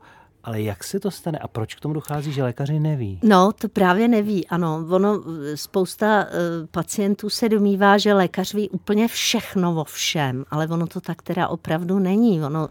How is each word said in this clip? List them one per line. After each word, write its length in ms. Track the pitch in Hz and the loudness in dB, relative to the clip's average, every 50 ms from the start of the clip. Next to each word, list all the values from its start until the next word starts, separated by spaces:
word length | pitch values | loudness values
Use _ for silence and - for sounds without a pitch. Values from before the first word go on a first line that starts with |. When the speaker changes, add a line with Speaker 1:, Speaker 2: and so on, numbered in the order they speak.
| - - - - _ _ _ _ - | -10 -16 -20 -20 _ _ _ _ -10
Speaker 1:
Ale 160 | 120 113 107 | -8 -6 -4
jak 220 | 107 110 120 - - | -4 -4 -4 -6 -8
se 160 | - - 196 | -8 -6 -4
to 120 | - 196 | -4 -6
stane 260 | 165 - - 175 156 143 | -6 -6 -6 -6 -6 -6
a 80 | 113 | -8
proč 280 | 104 - 120 110 - - | -8 -6 -6 -6 -6 -8
k 40 | - | -8
tomu 140 | - 147 151 | -6 -6 -4
dochází, 380 | 156 - - 147 147 139 156 | -4 -4 -6 -6 -4 -4 -4
že 120 | 139 135 135 | -2 -2 -2
lékaři 360 | 123 120 - 139 139 151 156 | -2 -2 -4 -4 -2 0 0
neví? 400 | 151 156 151 135 120 101 95 87 - | 0 0 -2 -2 -4 -6 -4 0 4
Speaker 2:
No, 280 | 208 208 185 185 202 | 6 6 6 6 4
to 180 | 214 - - 208 | 2 -2 -6 -4
právě 380 | - 208 190 180 180 196 226 | 0 2 2 4 4 4 4
neví, 400 | 240 240 214 208 208 214 185 156 | 4 4 2 2 0 -2 -4 -2
ano. 380 | - 180 170 180 160 156 160 165 160 | -2 -2 -2 0 0 -2 -4 -2 0
Ono, 320 | 180 185 196 208 208 190 - 151 165 160 143 143 151 | 2 2 2 2 0 -2 -4 -8 -10 -8 -8 -8 -8
eh, 40 | |
spousta, 640 | 143 - - - 196 185 170 - - 214 208 220 202 | -8 -8 -4 -2 -2 -2 -2 -2 -2 0 2 2 2
eh, 100 | 185 - - 170 175 170 170 170 160 165 | 2 0 -2 -2 -2 -2 -4 -6 -8 -6
pacientů 580 | - 180 165 - - - 202 196 208 - - 208 | -6 -6 -6 -4 -2 -2 0 0 0 -2 -4 -6
se 200 | - - - 226 | -4 -2 0 2
domnívá, 480 | 220 214 202 202 202 190 202 202 196 | 2 4 4 2 2 4 6 6 6
že 160 | 208 202 214 208 | 6 6 4 4
lékař 400 | 196 185 170 - - 185 - - | 4 4 2 0 -4 -4 -4 -2
ví 160 | 208 208 - | -4 -4 -4
úplně 380 | - 180 - - 208 208 226 | -4 -6 -2 0 2 2 2
všechno 680 | 233 - - - - - 226 - - - 196 180 175 170 160 | 0 0 -2 -2 -2 -2 -2 -2 -2 0 0 2 2 0 0
o 20 | 147 | -4
všem, 640 | - - - - - - 165 147 131 123 127 139 - | -4 -6 -6 -4 -2 -2 0 0 0 -2 -4 -6 -4
ale 160 | - 151 160 | -4 -2 -2
ono 200 | 160 170 170 170 | -2 -2 -2 -2
to 140 | 165 - 185 | -4 -6 -8
tak 200 | - - 165 - | -8 -8 -8 -8
teda 260 | - - 170 185 170 | -6 -6 -4 -2 -2
opravdu 520 | - - 170 - 170 160 160 180 175 190 202 | -2 -4 -4 -4 -4 -4 -2 -2 0 0 0
není. 420 | 190 180 190 214 240 240 196 160 156 | 2 2 2 4 4 4 4 2 0
Ono 240 | 139 151 160 156 - | -2 -2 -2 -4 -4